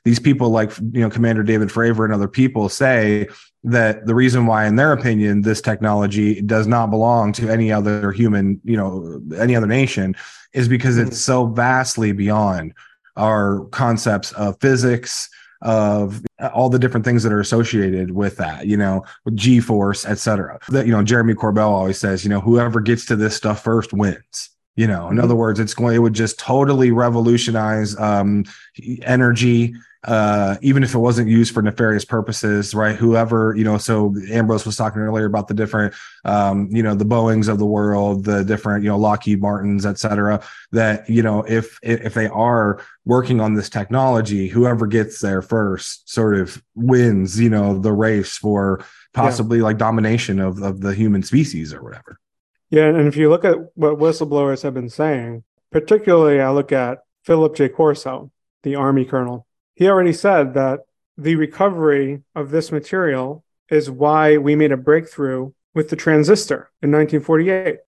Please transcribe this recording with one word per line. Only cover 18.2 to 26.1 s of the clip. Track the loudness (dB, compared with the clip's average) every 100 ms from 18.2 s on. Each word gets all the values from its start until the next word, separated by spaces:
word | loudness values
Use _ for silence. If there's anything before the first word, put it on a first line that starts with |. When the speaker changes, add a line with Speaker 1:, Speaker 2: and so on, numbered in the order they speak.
| -4 -4
Speaker 1:
that, | -8 -6 -2
you | 0
know, | 0 -2 -6 -10
with | -6 0
G-force, | 4 4 4 0 0 -2 -4
et | -4
cetera. | -2 -2 -4 -10 -4
That, | -2 2
you |
know, | 2
Jeremy | 2 2 2
Corbell | 2 0 2 2
always | 0 -2 -2
says, | -4 -2
you | -2
know, | -2
"Whoever | 2 2 2 0
gets | 0 -2 0
to | -2
this | -2 -2
stuff | -4 -4
first | -2 -2 -2
wins." | -2 -2 -2 _ -16 -16 _ _ -2
You | 0
know, | -2 -2
in | 0
Speaker 2:
Mm-hmm. |
Speaker 1:
other | 2 2
words, | 0 -2
it's | -4
going, | -2 0 2
it |
would | 2